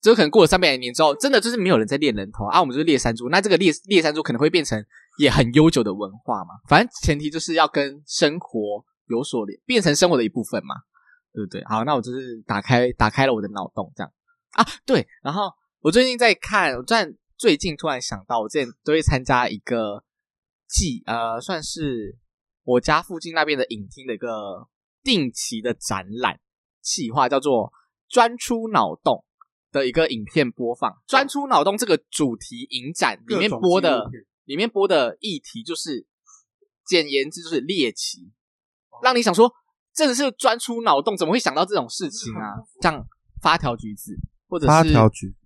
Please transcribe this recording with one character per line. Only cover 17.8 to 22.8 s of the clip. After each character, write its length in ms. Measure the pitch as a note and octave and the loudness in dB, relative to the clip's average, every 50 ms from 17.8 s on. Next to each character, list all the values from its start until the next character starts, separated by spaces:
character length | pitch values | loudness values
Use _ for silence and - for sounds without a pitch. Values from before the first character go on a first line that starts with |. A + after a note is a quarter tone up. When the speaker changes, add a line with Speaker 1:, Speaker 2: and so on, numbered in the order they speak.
| - | -4
Speaker 1:
然 140 | D#3 C#3 B2+ | -4 -4 -4
想 240 | - - A#2+ G2+ F#2 | -6 -10 -10 -12 -6
到， 160 | _ B2 A#2 | _ -2 -2
我 80 | G#2+ G#2+ | -2 -2
之 80 | - | -2
前 100 | D3+ C3+ A#2+ A2+ _ _ | -4 -4 -4 -8 _ _
都 100 | - D3+ | 0 0
会 100 | D#3+ D3+ | 2 2
参 200 | - D3+ B2+ B2+ | 2 0 0 0
加 240 | - C#3+ B2 B2 | 0 0 2 2
一 100 | - - | -2 -4
个 460 | G2+ _ - B2 A#2 A2 G#2 G2+ G#2 _ _ _ _ _ _ _ _ _ _ _ _ _ | -8 _ -6 -4 -4 -4 -6 -8 -12 _ _ _ _ _ _ _ _ _ _ _ _ _
祭-， 360 | _ - - - E3 B2 - - | _ -4 -2 -2 -2 -4 -6 -6
呃， 340 | - A2+ A#2 A#2 A2+ A2+ A#2 | -6 -4 -4 -4 -4 -6 -8
算 220 | B2+ - F#3+ D#3+ | -6 -6 -8 -8
是 560 | D3+ - - E3 D#3 C#3+ B2+ A#2 G#2 G2 - _ _ _ _ _ _ _ _ _ _ | -8 -10 -10 -6 -6 -4 -4 -6 -8 -10 -14 _ _ _ _ _ _ _ _ _ _
我 180 | - B2 B2 | 0 0 2